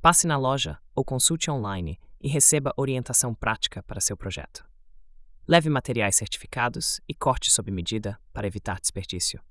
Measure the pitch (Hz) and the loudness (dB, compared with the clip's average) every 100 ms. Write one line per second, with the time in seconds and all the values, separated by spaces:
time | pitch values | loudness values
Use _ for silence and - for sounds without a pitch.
0 | 165 175 170 143 131 135 151 151 - - | 8 6 4 2 2 0 -2 -6 -6 -2
1 | 131 131 - 165 - 139 101 95 85 82 | 0 2 2 2 0 -2 -2 -4 -4 -8
2 | - - 143 143 - 151 135 - 135 131 | -14 -6 -2 4 4 4 0 -2 -2 -2
3 | 120 127 123 113 - 110 - - - 98 | 0 0 0 -2 -2 -2 -4 -6 -10 -4
4 | - 101 98 - 76 - - - - - | -4 -4 -6 -8 -12 -16 -20 -20 -20 -20
5 | - - - - - 170 156 143 - 117 | -20 -20 -20 -16 4 4 6 0 0 0
6 | 101 - 107 - - - 123 143 - - | 2 2 -2 -10 -8 -2 -2 0 -4 -4
7 | - 156 - 131 - - 104 95 85 110 | -8 -2 0 0 2 2 2 -4 -2 -4
8 | 104 104 - - 104 101 - 95 - - | -4 -8 -12 -6 -4 -4 -6 -4 -4 -4
9 | 95 90 - - - | -6 -4 -4 -4 -14